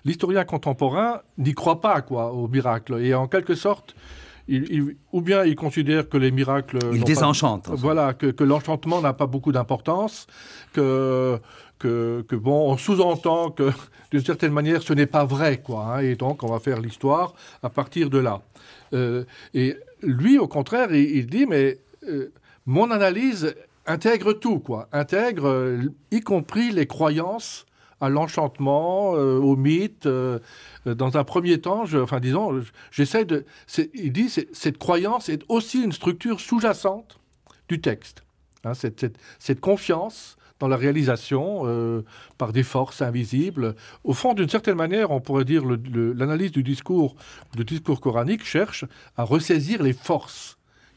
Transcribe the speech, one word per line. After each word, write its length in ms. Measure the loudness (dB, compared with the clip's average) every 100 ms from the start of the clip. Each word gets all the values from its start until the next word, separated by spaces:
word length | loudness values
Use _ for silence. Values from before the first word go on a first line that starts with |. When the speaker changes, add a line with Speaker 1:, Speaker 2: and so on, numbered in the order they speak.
Speaker 1:
l'historien 420 | -6 -2 0 0 0
contemporain 760 | -2 -2 0 0 2 -2 -4 -10 -4
n'y 160 | -2
croit 280 | 0 0 2
pas, 200 | 2 2
quoi, 300 | 0 -2 -2
aux 140 | -2 0
miracles. 520 | 0 2 -2 -2 -2
Et 120 | 2
en 140 | 2 2
quelque 260 | 0 0
sorte, 420 | 0 0 -2 -6 -20 -20 -20 -20 -16 -4
il, 180 | -2 0
il, 240 | 0 -2 -4 -6
ou 100 | -4
bien 220 | 2 4 4
il 100 | 2
considère 540 | -2 -2 2 2 2
que 80 | 2
les 140 | 2
miracles 480 | 2 0 0 -2 -2
Speaker 2:
Il 60 | 0
Speaker 1:
n'ont 120 | 2
pas 60 | 2
Speaker 2:
désenchante, 640 | 4 4 4 0 -2 -4
en 40 | -2
fait. 20 |
Speaker 1:
Voilà, 380 | 0 2 2 0
que, 120 | -2
que 160 | 2
l'enchantement 580 | 4 2 0 -4 0 0
n'a 120 | 0
pas 140 | 0 -2
beaucoup 240 | -2 0
d'importance, 720 | 0 0 -4 -2 -2 -2 -6 -20 -20 -20 -20 -8
que... 640 | 0 2 2 2 2 0 -2 -6 -20 -20 -6
Que, 480 | -2 0 0 -2 -4
que, 80 | -2
bon, 360 | 2 4 4
on 60 | 2
sous-entend 760 | 2 4 4 2 0 0 0
que, 200 | 0 0 0 -8
<laughs> 200 | -20 -4
d'une 120 | -2
certaine 300 | 0 0 2
manière, 280 | 2 2 0
ce 120 | 2
n'est 140 | 2 4
pas 180 | 2 2
vrai, 360 | 2 0 0
quoi, 340 | -4 -6 -4 -2
hein, 40 |
et 160 | -2 -2
donc 280 | -4 -4
on 40 | -4
va 120 | -4
faire 200 | -2 -4
l'histoire 540 | -4 -4 0 2 0 -6 -20 -10
à 60 | -6
partir 400 | -4 -4 -2 0
de 100 | 2
là. 220 | 2 -2 -10 -20 -20 -20 -6
Euh, 320 | -2 -2 -2 -6 -16 -8
et 240 | -2 -2 -2 -14 -6
lui, 360 | -2 2 6 6
au 100 | 4
contraire, 460 | -2 -2 0 2
il, 160 | 4 4 2
il 80 | 0
dit, « 200 | 0 2
Mais, 300 | 4 2 0 _ -18 -8
euh, 240 | -8 -8 _ _ _ -2
mon 240 | 2 2
analyse 640 | 4 2 2 0 0 -4 -4 -18 _ -6
intègre 460 | 0 2 2 2
tout, 260 | 0 0 -2
quoi, 300 | -2 -8 -4
intègre, 560 | -4 -2 0 0 0 0
euh, 340 | 2 0 -2 -4 -6 -4
y 100 | -4
compris 500 | 0 -2 0 -2 0
les 140 | 0 -2
croyances 800 | 0 0 0 -2 -6 -10 -16 -18 _ _ -4
à 80 | 0
l'enchantement, 1080 | 0 0 -2 -2 -2 0 2 2 0 0 2
euh, 220 | 2 4
au 180 | 4 4
mythe, 500 | 4 2 0 -4 -2
euh, 340 | 0 -2 -4 -8 -20 -20 -10 -6
euh, 100 | -2
dans 220 | 0 0
un 60 |
premier 380 | 0 0 2 2
temps, 240 | 2 -2 0
je, 120 | 0
enfin, 220 | 0 -2
disons, 400 | 0 0 0 -4
je, 100 | -6 -16 -12
j'essaie 320 | -2 0 2 0
de, », 200 | -2 -4 -20 -8
c'est, 220 | -4 -4
il 180 | -4 -4
dit, 180 | 0 0
c'est, « 180 | 0 -6
cette 240 | -4 -6 -4
croyance 520 | 0 0 0 -2 -4
est 140 | -8 -2
aussi 340 | -2 0 -2
une 120 | -2
structure 480 | -2 -2 -2 -4 -4
sous-jacente 800 | -2 0 2 0 -2 -4 -12 -20 _ _ _ _ -6
du 100 | -2
texte. » 440 | -2 -4 -10 -20 _ _ _ _ -10
Hein, 80 |
cette, 260 | -6 -6 -6
cette, 180 | -8 -8 -20 -14
cette 220 | -4 -2
confiance 760 | 0 0 0 -2 -2 -10 -20 -20 _ -6
dans 80 | -2
la 100 | 0
réalisation, 840 | 0 2 0 0 -2 -4 -4 -4 -4
euh, 360 | -2 -2 -4 -8 -18 -20 -8
par 160 | -2
des 100 | 0
forces 380 | 0 0 -4 -4
invisibles. 720 | -4 -2 -2 -2 -2 -2 -4 -4 -16 -10
Au 100 | -4
fond, 200 | 0 0
d'une 160 | 0 0
certaine 280 | 0 0 0
manière, 340 | 0 0 0
on 80 | -2
pourrait 260 | -2 -2 2
dire 200 | 0 0
le, 100 | -4
le, 380 | -4 -2 -2
l'analyse 380 | 0 -2 -2 -2
du 120 | -2
discours, 520 | -2 -4 0 0 0 -2 -20 -20 -14 -8
du 100 | -6
discours 340 | -6 -4 -2
coranique 460 | 0 0 0 -2 -2
cherche 400 | -2 -2 -4 -14 -18 -14 -6
à 60 |
ressaisir 600 | 0 0 2 0 2 0
les 100 | 0
forces 640 | 0 -2 -2 -2 -16 -18 -20 _ _ _